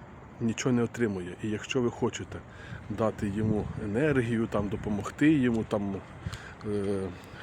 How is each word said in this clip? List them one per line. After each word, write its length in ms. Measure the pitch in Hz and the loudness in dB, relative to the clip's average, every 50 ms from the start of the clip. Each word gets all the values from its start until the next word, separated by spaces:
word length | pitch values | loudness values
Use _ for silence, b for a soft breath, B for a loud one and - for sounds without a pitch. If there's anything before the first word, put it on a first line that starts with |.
| - - - - - - - - | -18 -16 -16 -18 -18 -16 -6 -2
нічого 360 | 120 113 110 - - 135 123 | 0 0 0 2 2 4 4
не 80 | 120 120 | 4 2
отримує. 520 | 110 - 117 120 107 101 92 87 87 87 - - | 2 2 2 2 2 2 -2 -4 -6 -6 -4 -2
І 60 | 107 | -2
якщо 320 | 107 101 - - - 131 | -2 -4 -4 -2 0 2
ви 80 | 120 120 | 2 2
хочете 500 | - - - 110 - - - - - 85 B B B B B B B B - - | 2 2 0 0 0 -2 -8 -8 -10 -10 B B B B B B B B -8 -6
дати 380 | 107 98 113 107 101 - 110 | 0 2 2 2 2 0 -2
йому 380 | 104 95 107 110 110 107 208 - - - - 110 | 0 0 2 2 2 2 2 0 -2 -4 -4 -4
енергію, 640 | 104 101 117 151 156 143 131 117 113 117 110 113 | -2 0 2 4 4 4 4 4 4 2 2 2
там, 220 | 107 - 107 104 101 | 2 0 0 0 0
допомогти 600 | 101 - - 107 107 101 - - - - 143 151 | -2 -4 -2 -2 -2 -2 -4 -6 2 4 6 8
йому, 320 | 160 143 123 123 117 110 104 | 8 8 6 4 4 2 2
там, 320 | - - 107 101 101 98 92 - - B B B B B B B B B B - | 0 0 0 0 0 -2 -4 -8 -10 B B B B B B B B B B -4
е, 400 | 107 104 104 98 98 101 98 95 95 87 B B B B B | -2 -2 0 0 0 0 0 -2 -4 -6 B B B B B